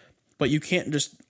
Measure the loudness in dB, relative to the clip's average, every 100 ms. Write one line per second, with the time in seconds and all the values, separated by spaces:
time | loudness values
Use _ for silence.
0 | -20 _ _ -4 0 0 0 -2 0 -2
1 | -2 -6